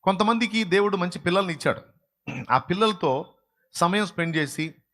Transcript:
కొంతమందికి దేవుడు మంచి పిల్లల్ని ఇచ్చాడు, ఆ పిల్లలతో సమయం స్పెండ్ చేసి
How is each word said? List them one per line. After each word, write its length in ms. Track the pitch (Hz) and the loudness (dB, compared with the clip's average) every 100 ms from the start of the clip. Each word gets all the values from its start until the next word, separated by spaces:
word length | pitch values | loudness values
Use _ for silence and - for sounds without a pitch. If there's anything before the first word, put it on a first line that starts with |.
కొంతమందికి 600 | - 185 208 226 226 220 | 0 2 2 2 0 0
దేవుడు 320 | 202 190 208 190 | 2 2 2 0
మంచి 220 | 175 170 | -4 -2
పిల్లల్ని 360 | 175 185 190 | 0 0 0
ఇచ్చాడు, 280 | 156 156 - - _ _ _ - - 113 | -2 -2 -2 -8 _ _ _ -14 -12 0
ఆ 80 | 127 | 0
పిల్లలతో 760 | - 180 214 190 156 131 170 _ _ _ _ | 0 0 0 0 -2 -2 -6 _ _ _ _
సమయం 340 | - 175 202 202 | 0 0 2 -2
స్పెండ్ 300 | 175 165 160 | -2 -2 -2
చేసి 380 | 147 - 160 - _ | -2 -4 -8 -10 _